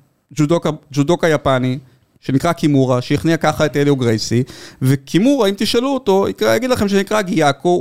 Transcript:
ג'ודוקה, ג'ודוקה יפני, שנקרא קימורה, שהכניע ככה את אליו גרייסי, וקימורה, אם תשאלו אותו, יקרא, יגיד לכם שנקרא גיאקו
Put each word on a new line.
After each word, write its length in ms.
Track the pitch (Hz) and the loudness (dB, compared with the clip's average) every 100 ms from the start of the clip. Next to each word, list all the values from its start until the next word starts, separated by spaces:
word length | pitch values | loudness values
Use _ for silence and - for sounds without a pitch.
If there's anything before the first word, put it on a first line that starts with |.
| _ _ _ | _ _ _
ג'ודוקה, 380 | - 147 170 165 151 - | -2 0 0 -2 -6 -6
ג'ודוקה 360 | 143 143 175 170 | -2 0 0 2
יפני, 500 | 147 147 131 127 127 - _ _ _ | 0 0 0 -2 -6 -10 _ _ _
שנקרא 320 | - 131 170 | -4 -2 0
קימורה, 480 | 165 156 139 131 127 | 0 0 2 2 0
שהכניע 360 | - 143 160 160 | -2 -2 -2 0
ככה 300 | 151 147 151 | 0 0 -2
את 100 | 135 | 0
אליו 200 | 143 135 | 0 2
גרייסי, 460 | 117 113 - 120 127 - - - | 0 -2 -2 -2 -4 -8 -18 -4
וקימורה, 640 | 127 139 - 165 247 285 196 | 0 0 0 0 2 2 0
אם 60 | 202 | 0
תשאלו 320 | 208 233 269 | -2 0 0
אותו, 340 | 262 233 190 196 | -2 0 0 0
יקרא, 260 | 196 220 | -2 0
יגיד 160 | 226 254 | 0 0
לכם 180 | 247 208 | -2 0
שנקרא 340 | 196 196 214 | 0 0 -2
גיאקו 580 | 180 160 143 135 175 175 | -2 0 0 0 0 0